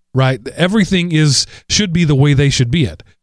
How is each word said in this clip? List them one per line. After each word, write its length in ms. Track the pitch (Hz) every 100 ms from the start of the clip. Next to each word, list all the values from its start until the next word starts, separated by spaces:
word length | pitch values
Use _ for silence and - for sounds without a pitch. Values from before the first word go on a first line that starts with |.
| _
right? 320 | 127 131 131 -
Everything 600 | - 180 220 185 185 175
is, 340 | 156 151 131 - - -
should 240 | - 208
be 120 | 165
the 100 | 156
way 200 | 139 147
they 160 | 143 143
should 200 | - 120
be 140 | 165
it, 180 | 110 78 - _